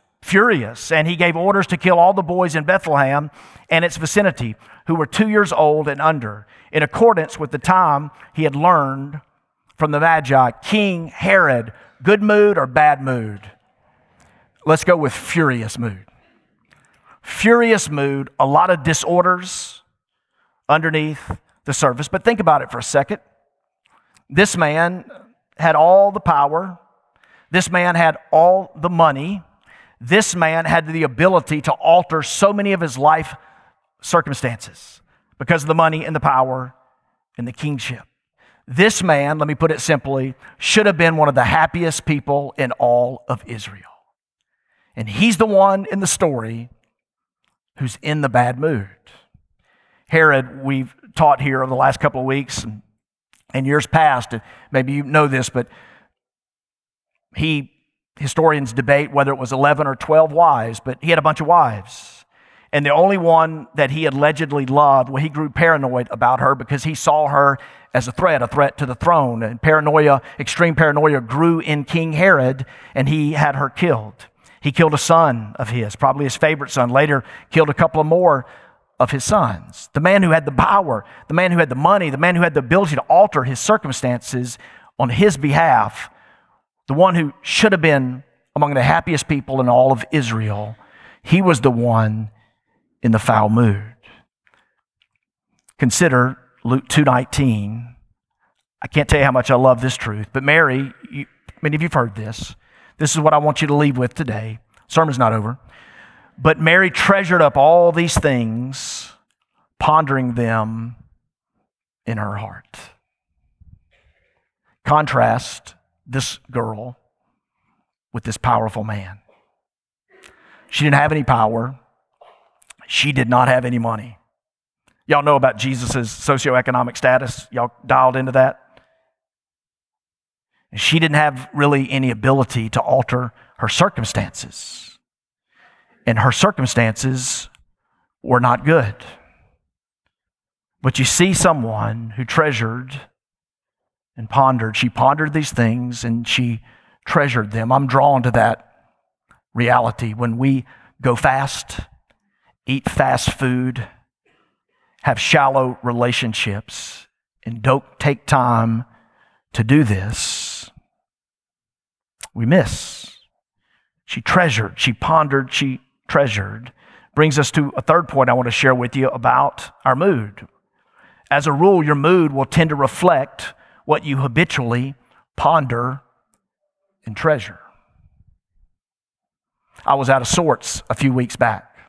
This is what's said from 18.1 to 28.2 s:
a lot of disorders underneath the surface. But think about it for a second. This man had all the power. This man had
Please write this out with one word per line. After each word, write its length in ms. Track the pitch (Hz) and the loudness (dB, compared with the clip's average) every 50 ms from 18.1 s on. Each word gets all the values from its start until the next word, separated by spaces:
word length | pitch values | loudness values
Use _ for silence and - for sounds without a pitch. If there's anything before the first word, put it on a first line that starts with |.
| 139 139 135 - - - | -2 -4 -6 -6 -4 -2
a 80 | 139 | 0
lot 240 | 135 143 156 180 185 | 2 2 2 4 2
of 140 | 180 156 127 | 0 0 0
disorders 1000 | 160 156 - - - 175 180 175 185 180 180 185 185 - - - - - - _ _ _ _ _ _ _ _ _ _ _ _ _ _ _ _ _ - | -2 -2 -2 -2 0 2 2 2 2 0 -2 -4 -10 -12 -12 -14 -14 -18 -20 _ _ _ _ _ _ _ _ _ _ _ _ _ _ _ _ _ 0
underneath 680 | 143 160 160 160 156 156 151 156 151 - - - - - _ _ _ _ _ | 0 0 0 0 -2 -2 -2 -4 -6 -8 -10 -12 -14 -14 _ _ _ _ _
the 100 | - 139 | -8 -4
surface. 360 | - 156 135 123 127 156 - | 0 0 0 0 -2 -6 -6
But 160 | - 185 - | -6 -4 0
think 160 | 233 233 202 | 0 0 2
about 200 | 190 160 151 139 | 2 2 2 2
it 100 | 123 - | 0 -4
for 80 | - 120 | -8 -10
a 40 | 113 | -6
second. 360 | - - 143 135 - 208 - _ _ _ _ _ _ _ _ _ _ _ _ _ _ _ _ _ _ _ _ _ - | -2 0 0 0 -2 -4 -10 _ _ _ _ _ _ _ _ _ _ _ _ _ _ _ _ _ _ _ _ _ -4
This 280 | 135 160 208 - - 175 | 0 2 2 2 2 0
man 520 | 160 147 147 160 170 175 185 180 - - - - - _ _ _ _ _ _ - | 0 0 2 0 0 0 -2 -6 -12 -16 -20 -20 -20 _ _ _ _ _ _ -2
had 180 | 156 165 156 | 0 2 4
all 360 | 151 160 175 185 196 196 202 | 4 6 6 6 6 6 4
the 80 | 196 202 | 2 -2
power. 600 | - 180 160 143 143 143 151 170 190 190 175 - _ _ _ _ _ _ _ _ _ _ _ _ _ _ | 0 0 2 2 2 0 0 -4 -6 -8 -12 -16 _ _ _ _ _ _ _ _ _ _ _ _ _ _
This 180 | - 185 175 - | -2 -2 -2 0
man 240 | 175 180 175 180 170 | 0 0 0 2 2
had 240 | 170 170 160 151 - | 2 2 2 0 -2